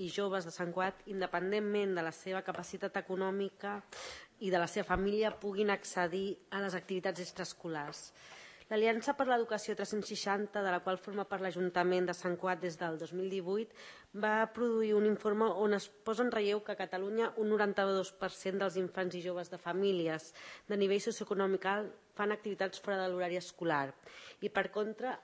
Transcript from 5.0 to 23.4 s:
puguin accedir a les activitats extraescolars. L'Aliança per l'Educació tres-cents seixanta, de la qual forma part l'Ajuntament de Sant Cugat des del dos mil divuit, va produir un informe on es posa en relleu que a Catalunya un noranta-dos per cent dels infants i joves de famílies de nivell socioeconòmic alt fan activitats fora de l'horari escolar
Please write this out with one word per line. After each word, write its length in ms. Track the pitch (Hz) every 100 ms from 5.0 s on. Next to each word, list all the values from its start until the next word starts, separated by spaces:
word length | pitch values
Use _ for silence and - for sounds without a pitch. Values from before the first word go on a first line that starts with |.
| 196 208 214 208
puguin 320 | 202 196 208
accedir 640 | 196 - 185 175 185 196 - -
a 160 | 196 196
les 80 |
activitats 480 | 175 170 185 190 180
extraescolars. 880 | 180 - 175 - 170 156 147 - - - - - - - -
L'Aliança 480 | 214 220 226 285
per 140 | 277 254
l'Educació 460 | 240 226 208 - 202
tres-cents 300 | 202 214 190
seixanta, 540 | 208 202 202 202 208 196
de 60 |
la 60 | 180
qual 160 | 185 185
forma 300 | - 202 196
part 140 | 190 190
l'Ajuntament 600 | 170 180 180 180 180 180
de 60 | 175
Sant 160 | 180
Cugat 300 | 175 185 180
des 160 | 175 156
del 180 | 175 160
dos 140 | 160
mil 160 | 180 190
divuit, 400 | 190 175 208 226 - - - - 202
va 300 | 214 220 220
produir 460 | 220 240 226 220 208
un 80 | 214
informe 400 | 202 214 214 220
on 320 | 180 214 202
es 80 | -
posa 400 | - - 220 247
en 60 |
relleu 300 | 226 202 208 208
que 80 |
a 60 | 190
Catalunya 480 | 175 185 196 220 226 -
un 140 | 214
noranta-dos 560 | 214 208 202 196 190 185 -
per 140 | 190
cent 240 | - 190 196
dels 220 | 196 180
infants 320 | 180 190 180
i 80 | 175
joves 320 | 175 180 175
de 60 | 185
famílies 680 | 175 175 202 180 165 156 - - - - -
de 140 | 202
nivell 220 | 196 202
socioeconòmic 640 | 233 214 214 196 190 185 190
alt 240 | 202 214 - _ -
fan 160 | 208
activitats 480 | 214 214 190 190 -
fora 160 | - 196
de 80 | 185
l'horari 260 | 180 180
escolar 560 | 180